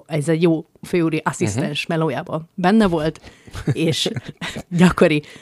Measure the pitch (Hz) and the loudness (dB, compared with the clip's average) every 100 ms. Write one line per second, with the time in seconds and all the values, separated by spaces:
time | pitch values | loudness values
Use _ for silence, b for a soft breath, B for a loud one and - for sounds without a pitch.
0 | - 156 151 160 170 160 - _ - 180 | -6 -4 0 2 4 2 -4 _ -4 -2
1 | 160 156 170 - 170 107 147 147 - 160 | 0 -2 -4 -2 -2 -2 -4 -6 -4 -2
2 | 160 123 175 160 160 - 180 220 196 165 | -2 -4 -6 -8 -8 -2 2 4 4 2
3 | 156 - B B B B - 127 165 131 | -2 -6 B B B B -4 -2 -2 -2
4 | - - - - - - - 175 175 - | -4 -6 -12 -14 -12 -12 -4 4 4 6
5 | 175 147 - B | 4 2 -4 B